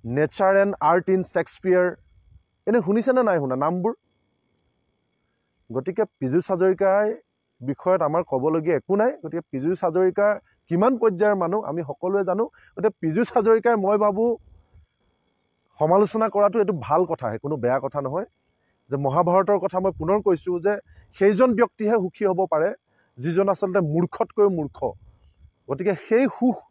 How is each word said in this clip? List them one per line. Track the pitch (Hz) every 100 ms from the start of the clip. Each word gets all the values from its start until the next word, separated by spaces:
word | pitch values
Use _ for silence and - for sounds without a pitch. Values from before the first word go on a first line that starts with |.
নেচাৰ | 117 131 156 - 190 196
এণ্ড | 196 -
আৰ্ট | 151 180 175
ইন | 190
শ্বেক্সপিয়াৰ, | 175 175 160 - 185 180 180 - _ _ _ - _ _ -
এনে | 233
শুনিছেনে | 170 214 254 254
নাই | 226 175
শুনা | 135 127
নামবোৰ? | 151 180 196 240 _ _ _ _ _ _ _ _ _ _ _ _ _ _ _ _ _
গতিকে | 120 143 180 208 _
পীযুষ | 127 160 175
হাজৰিকাৰ | 185 190 185 196 196 214 240 _ _ _ _
বিষয়ত | 123 139 185 185
আমাৰ | 151 160
ক'বলগীয়া | 175 131 147 160 156 147
একো | - 202
নাই। | 233 302
গতিকে | 160 165 -
পীযুষ | 135 147 185
হাজৰিকাৰ | 175 165 185 190 208 202 _ _ _
কিমান | 170 233 247
পৰ্যায়ৰ | 220 180 208 196
মানুহ | 170 208 196
আমি | 160
সকলোৱে | 147 143 180 196
জানো। | 190 185 233 _ _
গতিকে | - 202 -
পীযুষ | 160 160 240
হাজৰিকাই | 247 214 226 233 226
মই | 190 208
ভাবোঁ | 208 202 233 233 _ - _ - _ _ _ _ _ _ _ _ _ _
সমালোচনা | 156 190 214 220 220
কৰাটো | 202 208 226
এইটো | 202 170
ভাল | 110 156
কথাহে, | 175 160 120 110
কোনো | 143 147
বেয়া | 120 135
কথা | 131 143
নহয়। | 135 160 240 _ _ _ _ _ _
যে | 139
মহাভাৰতৰ | 139 147 175 185 190 202
কথা | 185 185
মই | 190 -
পুনৰ | 156 208
কৈছোঁ | 202 170 180 175
যে | 185 208 _ - _ -
সেইজন | 196 202 254
ব্যক্তিহে | 214 226 - 214 226
সুখী | 185 -
হ'ব | 202 185 185
পাৰে | 156 175 - _ _ _ -
যিজন | 143 170 196
আচলতে | 185 196 190
মূৰ্খতকৈও | 160 160 175 - - - 202
মূৰ্খ। | 170 147 - 123 - - _ _ _ - _ -
গতিকে | - 190
সেই | 175 - 220 269
সুখ | - 247 - _